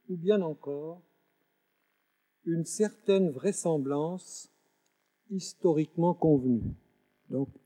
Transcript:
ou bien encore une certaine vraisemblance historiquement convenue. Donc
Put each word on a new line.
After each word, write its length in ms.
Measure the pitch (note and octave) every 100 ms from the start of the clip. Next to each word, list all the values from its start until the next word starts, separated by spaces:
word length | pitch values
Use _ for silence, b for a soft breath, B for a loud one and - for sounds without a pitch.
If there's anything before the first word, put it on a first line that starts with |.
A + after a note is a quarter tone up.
| -
ou 80 | F3+
bien 240 | F3 G#3
encore 640 | E3+ D3 C#3+ C#3+ D#3 F3+ _ _ _ _ _ _ _ _ _ _ _ _ _ _ -
une 200 | E3 D#3+
certaine 640 | - G#3 - - G3 F3+
vraisemblance 1200 | C3 F#3+ - F3 D#3 C3+ C#3+ D#3 F#3 - - - _ _ _ _ _ _ _ -
historiquement 840 | G3 - - F3+ D#3 D3+ - E3+
convenue. 600 | F3 D#3+ C#3+ B2+ A#2 - - _ _ _ _ -
Donc 200 | C3 C#3 -